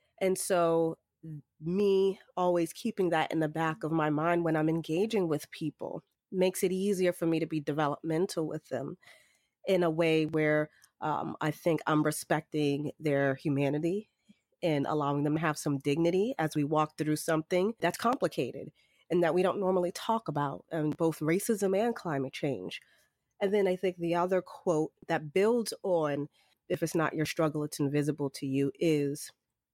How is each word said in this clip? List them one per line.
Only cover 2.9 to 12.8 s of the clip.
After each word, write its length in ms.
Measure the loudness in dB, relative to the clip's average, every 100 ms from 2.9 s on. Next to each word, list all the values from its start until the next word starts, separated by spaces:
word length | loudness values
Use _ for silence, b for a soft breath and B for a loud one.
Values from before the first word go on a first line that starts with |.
| 0 2
that 220 | 2 2
in 80 | 0
the 100 | 0
back 340 | 0 -2 -2
of 80 | -2
my 200 | 0 2
mind 340 | 2 2 2 2
when 100 | 2
I'm 140 | 2
engaging 580 | 0 -2 -2 0 0 0
with 220 | -2 -6
people 540 | -8 -8 -6 -10 -10 -14 _ -6
makes 300 | 0 0 2
it 100 | 0
easier 400 | 0 0 2 0
for 140 | 0 0
me 140 | 0
to 80 | -2
be 120 | -4
developmental 880 | -2 0 0 -2 -2 0 0 -2 -4
with 200 | -6 -6
them 300 | -8 -6 -12 b b b b b b 0
in 160 | 2
a 80 | 2
way 380 | 2 4 4 2
where, 420 | 2 2 2 0 b b -8
um, 340 | -4 -2 -4 -4
I 80 | -4
think 320 | -2 0 0 2
I'm 160 | 2
respecting 880 | 2 0 -2 -2 -2 -2 0 0